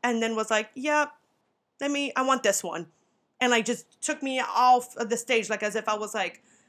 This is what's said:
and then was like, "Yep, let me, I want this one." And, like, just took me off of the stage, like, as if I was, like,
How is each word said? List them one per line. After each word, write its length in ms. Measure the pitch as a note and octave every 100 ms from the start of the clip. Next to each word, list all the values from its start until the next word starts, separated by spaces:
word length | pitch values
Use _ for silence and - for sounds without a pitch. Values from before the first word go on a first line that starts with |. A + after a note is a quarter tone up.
and 200 | B3 A3+
then 120 | A3+
was 160 | A3 A3
like, 200 | A3 A3
"Yep, 380 | - D4 D4 D4 - _ _ _ _ _ -
let 100 | C#4+
me, 220 | C#4+ C#4+ -
I 60 |
want 200 | C4 C4
this 200 | A3+ G3
one." 220 | F3+ E3+ E3+ _ _ _ _ -
And, 100 | B3+
like, 140 | A#3
just 360 | A3 A#3+ - _
took 220 | - D4+
me 180 | C4+ C4
off 560 | - A3+ B3+ B3 B3 -
of 140 | A3+
the 60 | A3+
stage, 340 | - A#3 G3+
like, 120 | G#3
as 140 | G#3 G#3+
if 120 | G#3+
I 60 |
was, 200 | G#3+ G#3
like, 280 | G#3+ F3+ - _ _